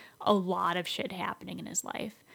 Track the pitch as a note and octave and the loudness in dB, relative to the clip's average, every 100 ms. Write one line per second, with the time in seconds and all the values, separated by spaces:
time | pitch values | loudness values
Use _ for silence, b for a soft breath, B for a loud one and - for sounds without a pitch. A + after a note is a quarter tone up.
0 | B B - G3+ F3+ F3+ F3 F3 F3 - | B B 4 6 6 2 2 2 0 -2
1 | - F#3 - - F#3 F3+ - - - - | -4 -4 -4 -4 -6 -8 -6 -4 -4 -4
2 | G#3+ - - | -6 -8 -18